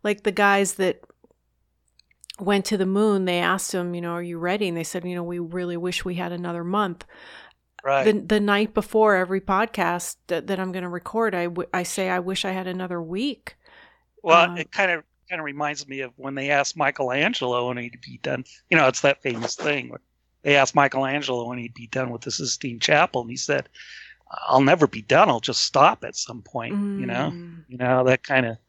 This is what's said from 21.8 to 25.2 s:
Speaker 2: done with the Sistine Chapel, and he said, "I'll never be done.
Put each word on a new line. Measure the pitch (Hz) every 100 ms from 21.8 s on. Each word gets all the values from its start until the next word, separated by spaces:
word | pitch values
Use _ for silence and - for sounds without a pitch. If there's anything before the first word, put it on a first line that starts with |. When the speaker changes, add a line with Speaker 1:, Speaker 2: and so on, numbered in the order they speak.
| 113
Speaker 2:
done | 131 127
with | 120
the | -
Sistine | - 135 - 135 117
Chapel, | - 151 - 127
and | 117
he | 131
said, | - 139 - - - - - - _ - -
"I'll | 131
never | 139 175 147
be | 113
done. | 107 139